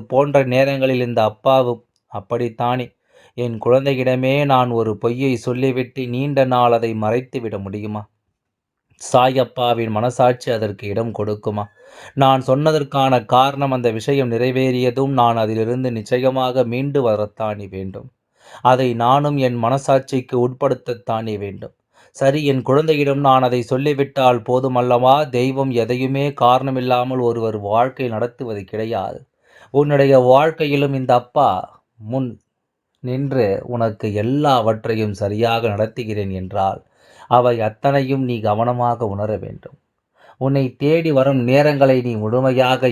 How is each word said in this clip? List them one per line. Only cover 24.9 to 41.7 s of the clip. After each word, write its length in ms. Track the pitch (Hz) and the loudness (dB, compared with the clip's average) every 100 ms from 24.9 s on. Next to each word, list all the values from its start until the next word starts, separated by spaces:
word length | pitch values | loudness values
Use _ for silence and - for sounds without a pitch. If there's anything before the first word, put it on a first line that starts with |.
| 123 127 143 143 | 4 4 4 2
தெய்வம் 420 | 123 131 135 135 | -2 -2 -2 -2
எதையுமே 520 | 117 113 127 131 139 143 | 0 0 -2 -2 -2 -2
காரணமில்லாமல் 880 | 139 123 127 135 131 127 123 127 131 | 2 2 2 0 -4 0 0 0 -2
ஒருவர் 360 | 120 117 113 107 | -2 -2 -4 -4
வாழ்க்கை 480 | 101 113 131 131 123 | -2 0 0 -2 -6
நடத்துவது 560 | 110 120 - 123 104 | -4 -6 -8 -10 -10
கிடையாது. 540 | 95 107 113 107 95 - - _ _ _ - | -8 -8 -6 -6 -6 -10 -18 _ _ _ -2
உன்னுடைய 400 | 139 147 143 139 135 | 0 2 4 6 6
வாழ்க்கையிலும் 720 | 127 131 160 160 151 143 143 | 8 6 4 0 0 0 0
இந்த 200 | 135 131 | 0 2
அப்பா 360 | 123 - 151 123 92 - - _ _ | 0 0 0 2 0 -6 -14 _ _
முன் 300 | 107 131 123 107 _ _ _ _ _ _ | -8 -6 -6 -10 _ _ _ _ _ _
நின்று 420 | 123 131 139 135 104 - - | -8 -4 -2 0 0 0 -4
உனக்கு 400 | 120 113 104 110 | -2 -2 -2 -4
எல்லாவற்றையும் 1000 | 104 113 143 147 127 110 110 117 110 107 | -2 -2 0 2 2 0 -2 -4 -2 -4
சரியாக 480 | 98 101 104 117 117 113 | -4 -4 0 0 0 -2
நடத்துகிறேன் 640 | 101 110 - 110 104 98 | -2 -4 -4 -8 -6 -6
என்றால் 480 | 92 92 98 95 - _ _ _ - - | -8 -6 -2 -2 -4 _ _ _ -18 0
அவை 240 | 120 123 117 | 4 4 2
அத்தனையும் 640 | 110 - 143 139 131 135 | -2 -2 0 0 0 -2
நீ 120 | 127 117 | -2 -2
கவனமாக 680 | 107 107 120 123 120 117 110 | 0 0 0 0 -2 -2 -4
உணர 240 | 98 107 101 | -4 -4 -6
வேண்டும். 400 | 101 - - _ _ _ _ _ _ - | -8 -14 -20 _ _ _ _ _ _ -4
உன்னை 240 | 131 139 131 - | 0 0 -2 -2
தேடி 340 | 143 165 160 | 0 2 2
வரும் 300 | 135 135 135 120 | 2 2 2 2
நேரங்களை 500 | 135 147 | 4 4